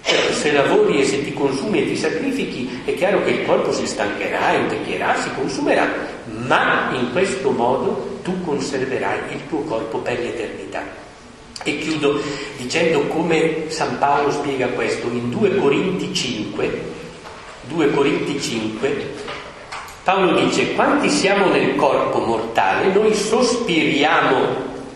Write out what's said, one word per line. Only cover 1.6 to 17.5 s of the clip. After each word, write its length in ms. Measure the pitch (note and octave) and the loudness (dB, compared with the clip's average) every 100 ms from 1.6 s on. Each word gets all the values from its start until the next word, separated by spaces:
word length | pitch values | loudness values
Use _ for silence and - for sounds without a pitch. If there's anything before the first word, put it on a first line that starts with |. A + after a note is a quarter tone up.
| G#3+ D#3+ | 0 0
e 20 | B2+ | 0
ti 100 | - | 0
sacrifichi, 840 | D#3+ - C#4 - - - A#2+ - - | -2 0 -2 -2 -4 -4 -6 -6 -4
è 100 | - | 0
chiaro 280 | F#3+ F#3+ | 2 2
che 60 | F3+ | 2
il 160 | - C#3 | 0 2
corpo 260 | F3+ - | 2 2
si 140 | - A2+ | -2 -2
stancherà, 680 | - G#2 G2+ F#2+ F2+ D3 | -2 -4 -2 -2 0 2
invecchierà, 640 | F3 - - - - - B3 | 2 0 -2 -4 -2 0 0
si 80 | - - | -2 -4
consumerà, 520 | F#3 - D4+ - - - - - A#2 A2 C3 | -4 -2 2 2 2 -2 -6 -10 -10 -8 0
ma 420 | F3 - - - | 2 2 0 -2
in 180 | B2+ A#2+ | -2 -2
questo 400 | C#3+ F#3+ - C#3 | 0 0 0 0
modo 640 | A#2 A#2+ C3+ G3 - - - | 2 2 2 0 -2 -6 -8
tu 180 | F3 F3+ | -6 -4
conserverai 920 | E3 C#3 C3 C3+ B2+ A#2 G2 A#2+ - | -2 -2 -2 -4 -2 -2 -2 -4 -6
il 80 | C#3+ - | -8 -6
tuo 100 | D#3 | -4
corpo 400 | A2 A2 - - | -2 -4 -4 -4
per 180 | - A#2+ | -4 -2
l'eternità. 600 | A2 A#2 G#2 - F#2+ E2 - - - - - - - - | -4 -4 -6 -8 -10 -10 -10 -14 -18 -20 -20 -20 -18 -8
E 140 | - D3 | -6 -4
chiudo 440 | E3 D3+ - - - - - - | -2 0 2 0 -2 -6 -8 -8
dicendo 460 | B2 E3 F3 - - | -2 2 2 2 2
come 580 | D#3+ F3 D#3+ - - - | 0 2 4 2 0 -4
San 300 | - C#3+ B2 | -2 -2 0
Paolo 340 | C#3+ C#3+ C#3+ | 2 4 2
spiega 360 | - C#3+ C3 A#2+ | 0 -2 0 0
questo 400 | A#2+ A2 - A#2 | 0 0 -2 -2
in 220 | A#2+ A#2+ | -2 -2
due 280 | G3 G3+ - | 2 4 4
Corinti 560 | C#3+ D#3+ F3+ - - | 4 4 2 -2 -2
cinque, 680 | - A#2+ G#2+ G#2 - F#2 - - - - - - - - | -2 -2 -4 -4 -2 -2 -2 -8 -10 -14 -16 -16 -16 -16